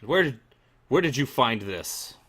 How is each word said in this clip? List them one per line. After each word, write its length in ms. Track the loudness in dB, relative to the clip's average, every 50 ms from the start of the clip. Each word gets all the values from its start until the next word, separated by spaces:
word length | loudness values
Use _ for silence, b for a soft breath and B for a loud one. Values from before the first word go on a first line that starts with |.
Where 220 | -6 0 2 2 2
did, 160 | 2 0 -6 _ _ _ _ _ _ _ _ _
where 140 | _ 2 2
did 160 | 2 2 0
you 80 | 0 -2
find 360 | -2 2 2 2 2 2 -2
this? 540 | -4 -6 -8 -8 -8 -8 -10 -10 -10 -12 -16 -20 _